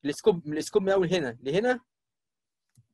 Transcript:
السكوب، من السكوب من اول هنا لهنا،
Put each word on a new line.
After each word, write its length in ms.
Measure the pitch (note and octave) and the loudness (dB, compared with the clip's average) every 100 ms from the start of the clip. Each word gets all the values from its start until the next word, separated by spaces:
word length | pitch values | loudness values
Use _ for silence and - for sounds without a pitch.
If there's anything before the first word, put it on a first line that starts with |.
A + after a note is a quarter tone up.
السكوب، 420 | C#3 D3 - F3+ D3+ | -6 0 2 2 -2
من 100 | D3+ | -8
السكوب 260 | D3+ G#3+ | -2 -2
من 80 | F#3+ | 2
اول 240 | G3 F3 | 0 2
هنا 240 | F3+ D3 A#2 | 0 -2 -6
لهنا، 380 | B2+ E3 A#3+ B3 _ _ _ _ _ _ _ _ _ _ _ | -4 -2 0 -2 _ _ _ _ _ _ _ _ _ _ _